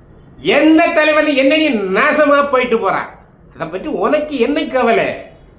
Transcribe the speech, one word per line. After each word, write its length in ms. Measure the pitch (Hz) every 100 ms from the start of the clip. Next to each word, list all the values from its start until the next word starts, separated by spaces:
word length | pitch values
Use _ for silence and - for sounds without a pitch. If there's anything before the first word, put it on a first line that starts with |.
| - - - -
எந்த 540 | 156 269 311 320 339 311
தலைவன் 300 | 302 302 302
என்ன 320 | 262 277 311
நீ 120 | 302
நாசமா 800 | 220 190 196 294 294 294 285 285
போயிட்டு 280 | 254 240 226
போறான், 300 | 190 147 110 - - _ - -
அதை 120 | 160
பற்றி 220 | 180 311
உனக்கு 500 | 196 226 302 294 269
என்ன 260 | 247 311 269
கவலை? 440 | 254 233 196 135 - - - -